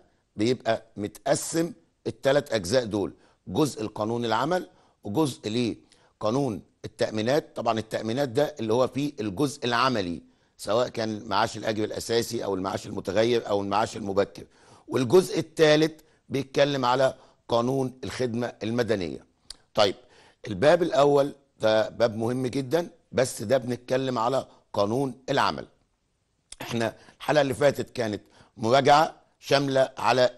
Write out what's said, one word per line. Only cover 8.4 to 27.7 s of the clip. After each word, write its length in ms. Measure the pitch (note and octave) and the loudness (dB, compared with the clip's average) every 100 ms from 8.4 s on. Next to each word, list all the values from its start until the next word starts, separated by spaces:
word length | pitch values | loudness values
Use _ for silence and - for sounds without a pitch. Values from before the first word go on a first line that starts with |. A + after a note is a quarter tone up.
| D3 D3+ | -2 -2
اللي 140 | A2+ | 0
هو 140 | A#2 B2 | 0 0
فيه 260 | C3+ C#3+ - | -2 -6 -6
الجزء 460 | A2 F#2 C#3+ C#3 B2 | -6 -2 -4 -2 -2
العملي، 560 | A#2+ C3 A2+ F2+ E2 - _ _ - | 0 2 0 -2 -6 -12 _ _ -12
سواء 300 | - A2+ A#2+ | -2 0 0
كان 300 | - A2 G#2+ | -2 -6 -6
المعاش 400 | - G2 A2+ A2 | -4 0 0 -2
الأجر 260 | G2+ G#2+ | -4 -2
الأساسي 600 | G#2+ - - A#2 A2+ A#2 | -4 -6 -2 -2 0 -4
أو 120 | G2+ F#2+ | -4 -4
المعاش 320 | F#2+ G#2 G#2+ | -4 -6 -8
المتغير 600 | G2+ F#2+ F#2+ A#2 A#2+ - | -8 -2 0 2 0 0
أو 120 | G2+ | -2
المعاش 360 | G2+ G2 A2+ A2 | 0 0 -2 -4
المبكر. 460 | G2 F#2+ G2+ - - _ - - - | -4 -2 -2 -6 -20 _ -20 -20 -6
والجزء 520 | A#2+ B2+ F3+ F3+ E3 | -2 4 4 4 -2
الثالث 640 | D#3+ - D#3 D3+ D#3 D#3+ _ _ - | -4 2 4 6 2 -2 _ _ -8
بيتكلم 560 | C3+ C3+ D3 C#3+ C#3 B2 | -6 -2 0 2 2 0
على 280 | B2+ C3 - - _ - | 2 2 0 -12 _ -2
قانون 520 | A#2 A#2+ C3 C3 B2+ | 0 2 0 -4 -6
الخدمة 500 | G2 - B2+ A2+ A#2+ - | -10 -4 -4 -2 -6 -6
المدنية. 600 | A2 A#2+ A2 G#2 E2 B1+ - _ - - _ | -4 -2 0 -2 -2 -8 -14 _ -20 -20 _
طيب، 220 | - G2+ - - _ _ _ - | 2 2 0 -12 _ _ _ -10
الباب 360 | F#2+ C#3+ E3+ | 2 4 4
الأول 520 | E3+ C3 C#3+ C#3+ C#3+ - _ _ | 4 4 4 4 2 -4 _ _
ده 300 | A2 A2 G#2+ | 2 2 2
باب 260 | - A#2 G#2+ | 0 0 0
مهم 320 | A2+ B2+ B2+ | -4 -2 -4
جدًا، 420 | C3+ C3 D#3+ E3+ - _ | -4 -2 -2 -2 -10 _
بس 300 | G2+ C3 - | -2 -2 -4
ده 160 | G#2+ C3+ | 0 0
بنتكلم 640 | B2 A#2+ - C3 C3 B2 | 0 -6 -2 -2 0 0
على 280 | A2+ C3 - _ _ | 0 0 -4 _ _
قانون 400 | G#2+ G2+ B2 C#3 A#2 - | -2 0 0 -2 -6 -4
العمل. 380 | C3+ G2+ C#2+ A1+ _ _ _ _ _ _ _ _ - | 0 0 -2 -10 _ _ _ _ _ _ _ _ -14
احنا 340 | - A#2 A2+ - - _ | -8 -4 -4 -6 -16 _
الحلقة 240 | - D3 | 0 2
اللي 120 | C#3 | 2
فاتت 360 | A2+ C#3+ | 2 2